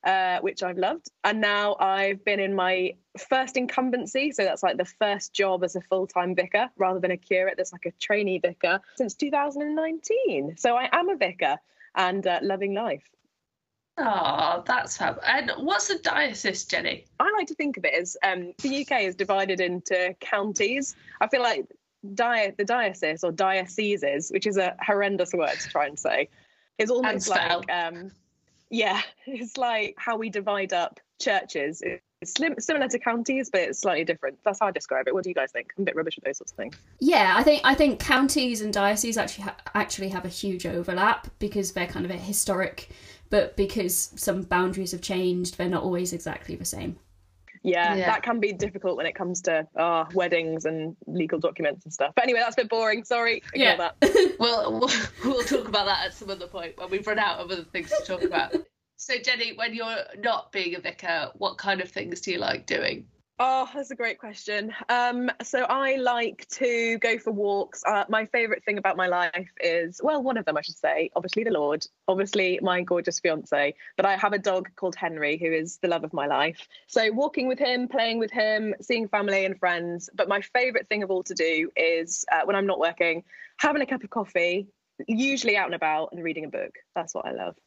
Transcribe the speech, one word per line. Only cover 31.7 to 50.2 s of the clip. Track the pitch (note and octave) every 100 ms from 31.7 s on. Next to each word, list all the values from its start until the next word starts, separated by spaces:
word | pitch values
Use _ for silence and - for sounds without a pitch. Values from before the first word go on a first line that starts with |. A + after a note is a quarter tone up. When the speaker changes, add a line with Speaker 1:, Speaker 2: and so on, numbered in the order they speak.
| E3 - F3+ _ _
Speaker 1:
It's | F3 -
sim-, | D#4+ C4
similar | - D#4 B3+
to | -
counties, | - A#3 A#3 C4+ B3+
but | F#3+
it's | D3+ -
slightly | G3 D#3+ E3
different. | D#3+ C#3 C#3 -
That's | G3
how | G#3
I |
describe | F#3 - C3 C3
it. |
What | F#3+ F#3
do |
you | E3
guys | C3
think? | A#2+ - -
I'm |
a | G3
bit | D#3+
rubbish | D#3+ -
with |
those | C3 C#3
sorts | -
of | -
things. | A2 - - -
Speaker 3:
Yeah, | C4+ E4+ G3 A#3
I |
think, | D4 D4 B3+
I | C#4
think | D4 G3+
counties | - C4 C#4 C#4+ B3+ A3+
and | G#3+
dioceses | G#3 G3+ G#3+ A#3 A3
actually | - -
ha-, | G3 - - G#3
actually | G3+ - F#3+
have | F#3
a | F#3
huge | - G3+ F3+ F3
overlap | E3+ F3 F3+ G#3 A#3 - -
because | G#3 G#3 F#3+
they're | - F3
kind | - F3+
of |
a | F3
historic, | F#3 G3+ - F#3 F#3+ - - - - - -
but | G#3 - -
because | G3 A3+ F3+ - - -
some | - F#3
boundaries | F3 F3+ F3 F#3+ F3+
have | F3
changed, | - F#3 F#3 F3+ F3+ -
they're | F3+
not | E3+
always | F#3+ F3 F3+
exactly | E3+ - - - -
the | F3+
same. | - - F3 _ _ _ _ - -
Speaker 1:
Yeah, | - F3 F3
Speaker 2:
Yeah. | F#3+ F3+
Speaker 1:
that | A3
can | A#3+ A#3
be | G#3
difficult | F#3 G3+ F#3+ F#3 D3
when | D#3+
it | -
comes | F3+ F3+
to, | F3+ D#3+ D#3 -
uh, | E3+ E3 D#3+
weddings | F3+